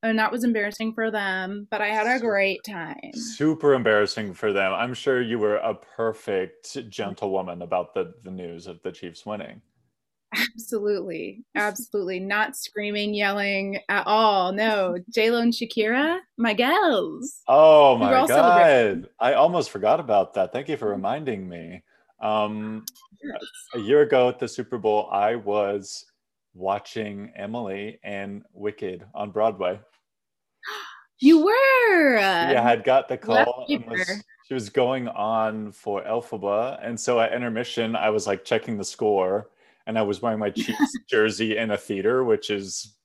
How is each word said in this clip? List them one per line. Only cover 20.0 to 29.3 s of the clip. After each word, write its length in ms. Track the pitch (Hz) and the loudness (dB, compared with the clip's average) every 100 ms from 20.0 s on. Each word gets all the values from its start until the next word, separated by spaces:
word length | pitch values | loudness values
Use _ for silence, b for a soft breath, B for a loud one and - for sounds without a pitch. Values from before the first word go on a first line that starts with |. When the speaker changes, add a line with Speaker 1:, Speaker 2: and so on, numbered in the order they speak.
Speaker 2:
about 340 | 143 113 107 | 2 2 2
that. 180 | - 92 | -2 -2
Thank 160 | 123 123 | -4 -6
you 100 | 151 | -4
for 120 | 110 | -4
reminding 580 | 101 98 135 147 107 92 | -4 -4 -6 -6 -8 -8
me. 360 | 87 82 87 _ _ _ _ | -14 -16 -18 _ _ _ _
Um, 640 | 113 107 107 107 107 110 - _ _ _ | -2 0 -2 -4 -8 -10 -14 _ _ _
Speaker 1:
Yes. 180 | 294 - - - - 120 | -14 -14 -14 -20 -12 -10
Speaker 2:
a 40 | |
year 220 | 104 143 | 2 4
ago 280 | 147 139 123 | 6 4 2
at 80 | 120 | 0
the 80 | 120 | -8
Super 300 | - 117 123 | -8 -10 -4
Bowl, 280 | 107 104 107 | 0 0 0
I 240 | 101 104 117 | 0 0 -2
was 680 | 101 104 101 104 98 - - _ _ _ _ 90 | -2 -2 0 -2 -8 -16 -18 _ _ _ _ -10
watching 760 | 95 101 - - 107 101 104 98 | -4 -4 -6 -10 -10 -10 -16 -14
Emily 640 | 101 117 110 98 104 113 | -10 -8 -8 -8 -10 -14
and 400 | - 101 101 101 - | -12 -10 -10 -14 -18
Wicked 520 | - 104 101 101 90 98 | -10 -10 -8 -10 -10 -14
on 180 | - 104 | -12 -8